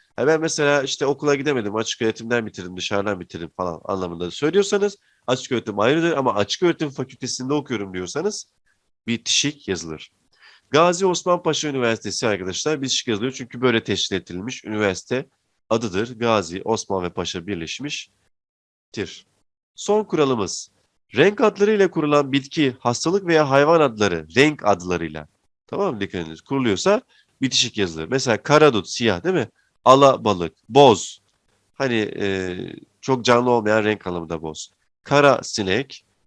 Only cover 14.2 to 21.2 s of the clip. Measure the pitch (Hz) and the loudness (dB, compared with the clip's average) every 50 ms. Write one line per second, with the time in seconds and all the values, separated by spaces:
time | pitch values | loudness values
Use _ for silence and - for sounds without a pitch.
14.2 | - - 87 90 101 127 127 - - 104 107 107 107 98 92 - - - 127 127 | -6 -8 -10 -10 -10 -10 -12 -12 -10 -6 -2 0 0 0 0 -2 -4 -6 -6 -6
15.2 | 139 - _ _ _ _ _ _ _ - 110 117 120 104 87 95 113 120 123 107 | -6 -8 _ _ _ _ _ _ _ -2 -2 -2 -2 -2 -4 -4 -4 -6 -6 -2
16.2 | 117 117 113 104 90 80 87 92 90 104 113 107 - - 98 95 90 87 - 98 | 0 2 2 2 0 -2 -6 -6 -4 -2 -2 -2 -2 -4 -4 -4 -4 -4 -6 -6
17.2 | 90 - - 92 85 98 101 85 82 76 - - 131 147 - - - - _ _ | -6 -6 -8 -8 -8 -8 -8 -8 -8 -10 -10 -10 -10 -10 -10 -12 -12 -16 _ _
18.2 | _ _ _ _ _ _ _ _ _ _ _ _ _ _ - 113 95 - - - | _ _ _ _ _ _ _ _ _ _ _ _ _ _ -10 -8 -8 -8 -10 -16
19.2 | - _ _ _ _ _ _ _ _ _ _ - - - 208 214 208 208 - 156 | -20 _ _ _ _ _ _ _ _ _ _ -8 -2 0 0 0 0 0 0 2
20.2 | 147 135 127 113 98 87 - - - - _ _ _ _ _ _ _ _ - 110 | 2 2 2 0 -2 -4 -6 -8 -12 -16 _ _ _ _ _ _ _ _ 2 4